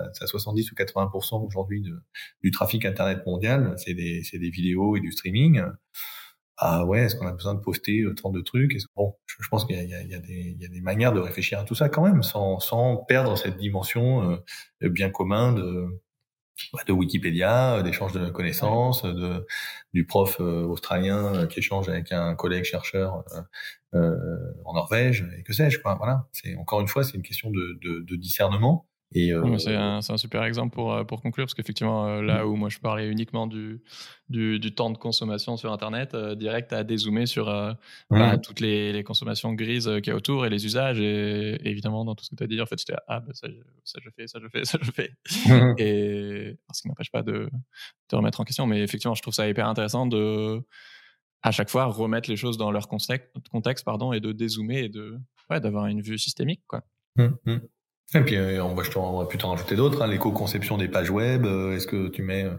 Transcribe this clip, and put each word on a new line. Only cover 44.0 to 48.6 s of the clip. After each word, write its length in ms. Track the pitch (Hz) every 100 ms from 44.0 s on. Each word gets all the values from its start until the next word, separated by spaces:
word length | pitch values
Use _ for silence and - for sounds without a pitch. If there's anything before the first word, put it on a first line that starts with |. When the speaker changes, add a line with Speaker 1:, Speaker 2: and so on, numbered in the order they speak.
Speaker 2:
je 100 | -
fais, 140 | - 117
ça, 100 | 113
je 60 | 110
fais, 180 | 113
<laughs> 0 |
ça, 140 | 110 160
je 100 | 117
fais. 180 | - - 127 - 202 165
Speaker 1:
Mm. 220 | 123 123 110
Speaker 2:
Et, 800 | 107 104 104 101 101 101 104 - -
ce 100 | -
qui 40 | -
n'empêche 240 | 135 -
pas 140 | 113
de 260 | 110 107 107 127 - - - _ -
te 80 |
remettre 260 | - 110 -
en 40 |
question, 220 | 107 -